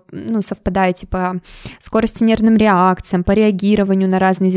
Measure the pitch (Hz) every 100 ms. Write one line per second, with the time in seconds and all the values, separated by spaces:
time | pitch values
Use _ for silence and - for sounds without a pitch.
0 | - - - 226 190 - 202 185 185 180
1 | - 185 180 185 - - - - - 220
2 | 226 - 226 220 220 220 214 180 185 185
3 | - 180 180 202 214 185 196 208 196 190
4 | 190 185 190 190 190